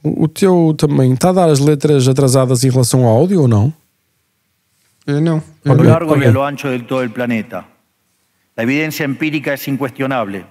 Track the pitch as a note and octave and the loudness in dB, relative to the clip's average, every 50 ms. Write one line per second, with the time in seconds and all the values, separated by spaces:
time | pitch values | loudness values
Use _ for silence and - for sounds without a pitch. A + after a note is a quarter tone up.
0 | _ D#3 - - E3 D#3 - - - F#3+ F#3 F3 E3 D#3+ D#3 C#3 - D3 C#3+ C#3+ | _ -4 -2 -2 -2 -2 -2 0 0 2 2 4 2 2 0 0 0 0 2 2
1 | C3 B2+ B2+ B2+ - F3+ F#3 F#3 F3+ E3 D3+ C3+ C#3 D3 D3+ C#3+ - D3+ D3+ C#3 | 2 2 2 2 2 2 2 2 2 2 2 2 2 2 0 0 0 0 2 2
2 | B2 C3 C3+ C3+ C#3 C3 A#2+ C3+ C3 B2 C3 A#2+ B2 C3+ B2 C3 B2+ A#2 - C3 | 2 2 2 2 2 2 2 2 2 2 0 0 0 0 2 2 0 2 2 2
3 | B2+ A#2 A2 A#2 D#3 F#3 G3+ F#3 D3 B2 A2+ G#2 G2+ C#3 D#3 _ _ _ _ _ | 2 4 4 2 2 2 2 2 2 2 2 2 2 0 -2 _ _ _ _ _
4 | _ _ _ _ _ _ _ _ _ _ _ _ _ _ _ _ _ _ _ _ | _ _ _ _ _ _ _ _ _ _ _ _ _ _ _ _ _ _ _ _
5 | _ - C#3+ C#3+ D#3 E3+ E3 D#3 D#3 - - _ _ C#3+ C3+ - D#3+ - - E3 | _ -4 -2 -2 0 0 -2 -2 -4 -8 -20 _ _ 2 2 4 6 4 4 2
6 | E3+ D#3 D3+ C#3 C#3 B2 A2+ - C#3 C#3+ C#3+ C3+ - C#3+ B2+ B2 A#2+ A2+ C3+ C3 | 2 0 0 2 2 2 2 2 0 -4 -6 -6 -6 -6 -6 -6 -6 -6 -4 -4
7 | B2+ B2 G#2+ A#2+ B2 A#2+ A#2+ A2+ G#2 - - F2+ F2 - _ _ _ _ _ _ | -4 -4 -6 -6 -6 -4 -4 -4 -6 -8 -12 -14 -14 -16 _ _ _ _ _ _
8 | _ _ _ _ _ _ _ _ _ _ _ - A#2 A#2 C3+ D3 D#3 D#3 D3 - | _ _ _ _ _ _ _ _ _ _ _ -6 -4 -2 -2 -2 -2 -4 -6 -6
9 | D#3+ C#3 C#3 - D#3 D#3 D3 D#3 C3 D3+ C#3 C3 - - C#3+ B2 C#3 C3 A#2 - | -6 -6 -6 -4 -4 -4 -4 -4 -4 -6 -6 -6 -6 -6 -6 -6 -6 -8 -6 -6
10 | C3+ C3+ C3+ B2+ A2+ G2 G2 G2 F2 - | -6 -4 -4 -4 -4 -6 -8 -12 -14 -16